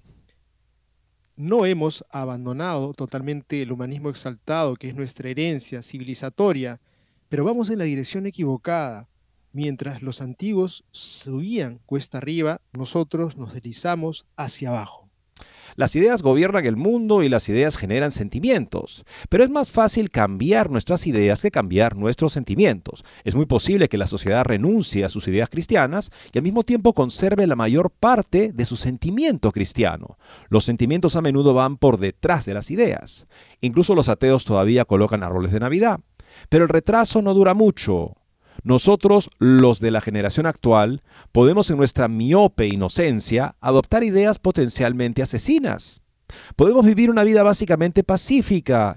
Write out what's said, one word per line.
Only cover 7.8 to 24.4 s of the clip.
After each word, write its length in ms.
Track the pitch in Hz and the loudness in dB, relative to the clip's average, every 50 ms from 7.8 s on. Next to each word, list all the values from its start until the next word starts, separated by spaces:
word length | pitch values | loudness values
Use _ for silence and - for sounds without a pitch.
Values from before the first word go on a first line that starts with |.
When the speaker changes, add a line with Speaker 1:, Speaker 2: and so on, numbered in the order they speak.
| 170 | -4
Speaker 1:
dirección 400 | 156 139 135 131 - - 190 190 | -4 -4 -6 -6 -8 -8 -8 -8
equivocada. 800 | 202 - - 165 139 131 123 - 170 170 170 151 131 113 104 117 _ _ _ _ _ _ _ _ _ - | -10 -8 -6 -4 -4 -4 -4 -6 -6 -4 -4 -6 -8 -10 -14 -18 _ _ _ _ _ _ _ _ _ -12
Mientras 480 | 139 147 147 139 123 143 143 139 117 | -8 -8 -8 -8 -8 -10 -12 -12 -12
los 180 | 135 135 123 - | -12 -12 -12 -12
antiguos 640 | 135 127 127 - 185 208 214 190 185 185 - - - _ | -12 -14 -12 -10 -8 -4 -2 -2 -2 -4 -6 -12 -18 _
subían 880 | - - - - - - - 135 131 131 165 202 233 220 147 123 120 120 _ | -16 -14 -12 -10 -10 -10 -10 -10 -10 -8 -8 -6 -6 -6 -6 -8 -10 -16 _
cuesta 320 | - 139 139 139 - - 131 | -8 -8 -8 -8 -8 -12 -12
arriba, 420 | - 147 165 165 156 151 165 - _ _ - | -10 -8 -6 -4 -4 -4 -4 -6 _ _ -14
nosotros 640 | 127 131 - - 175 165 151 - 165 170 160 - 143 | -12 -10 -6 -4 -4 -4 -4 -4 -6 -6 -6 -8 -12
nos 160 | 127 107 - | -16 -16 -14
deslizamos 720 | 127 - 120 113 - - 175 175 170 160 160 156 - - _ _ | -16 -14 -14 -12 -8 -6 -6 -4 -4 -6 -8 -10 -12 -16 _ _
hacia 340 | - 147 123 - - 139 123 | -12 -10 -10 -8 -8 -8 -6
abajo. 320 | 120 113 104 - - - _ _ _ _ _ _ _ - - - _ - - - - | -6 -6 -8 -10 -16 -20 _ _ _ _ _ _ _ -20 -20 -20 _ -20 -20 -14 -6
Speaker 2:
Las 200 | - - - - | -4 -4 -2 0
ideas 260 | 151 185 233 247 214 | 2 2 2 2 2
gobiernan 440 | 160 135 131 147 175 190 196 196 156 | 2 2 4 4 2 2 0 0 0
el 100 | 120 113 | -2 -2
mundo 480 | 110 147 202 240 240 226 214 214 202 165 | -2 0 0 0 0 0 2 2 2 2
y 60 | 135 | 2
las 200 | 127 113 - - | 2 0 0 0
ideas 280 | 104 117 139 156 143 - | 0 0 0 0 -2 -4
generan 340 | - 95 107 131 143 147 | -6 -4 -2 -2 -2 -2
sentimientos, 920 | 127 - - 101 - 120 175 254 254 185 120 - - - - - - - - - - - - - | -4 -6 -8 -8 -6 -4 -2 0 0 0 -2 -4 -8 -10 -10 -10 -14 -20 -20 -20 -20 -20 -6 0
pero 140 | - 196 254 | 4 4 4
es 60 | 262 | 4
más 220 | 285 294 262 - | 2 0 -4 -2
fácil 400 | - 233 220 214 - 226 214 185 | 0 2 2 2 2 -2 -4 -2
cambiar 580 | - - 107 98 98 95 117 165 208 220 - 170 | -2 -2 -2 -2 -2 -2 -2 0 2 2 2 0
nuestras 380 | 135 113 - - 175 170 - 165 | -2 -2 -2 -2 -2 -2 -2 -2
ideas 340 | 127 107 101 101 104 - | 0 2 2 2 2 0
que 80 | - 208 | -2 -2
cambiar 460 | - - 104 92 90 101 110 117 101 | -2 -2 -2 0 2 2 2 2 0
nuestros 380 | 98 101 110 127 - 160 151 - | -2 -2 -4 -2 0 -2 -2 -2
sentimientos. 720 | 156 120 - 98 127 208 175 113 90 - - - - - - - - - | -4 -6 -4 0 2 2 2 2 0 -6 -14 -18 -18 -20 -20 -20 -10 -6
Es 100 | 110 92 | -4 -2
muy 140 | 131 151 139 | 0 0 2
posible 420 | 131 113 - - 196 202 165 - | 0 0 2 2 2 2 2 2
que 80 | - 101 | 0 -2
la 80 | 98 | -4
sociedad 380 | 92 - 98 - 98 101 117 | -4 -4 -4 -2 0 0 0